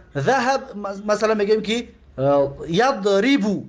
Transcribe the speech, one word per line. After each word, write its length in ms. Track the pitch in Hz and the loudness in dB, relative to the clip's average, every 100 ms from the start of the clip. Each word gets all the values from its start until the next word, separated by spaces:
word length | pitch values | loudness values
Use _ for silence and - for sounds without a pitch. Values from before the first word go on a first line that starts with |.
| - 139 | -10 -4
ذهب، 420 | 147 262 240 269 262 202 | 0 0 2 -2 -4 -10
م-، 340 | 202 196 208 | -10 -8 -2
مثلاً 220 | 208 220 | 0 2
می‌گیم 280 | 220 202 220 | 0 2 0
که، 260 | 202 233 233 - - - | 0 -4 -4 -18 -18 -2
اه، 340 | 135 143 139 - 156 | 2 2 2 -4 -4
یضربو، 960 | 170 254 214 196 196 233 277 208 175 | 0 2 0 0 2 4 2 2 -2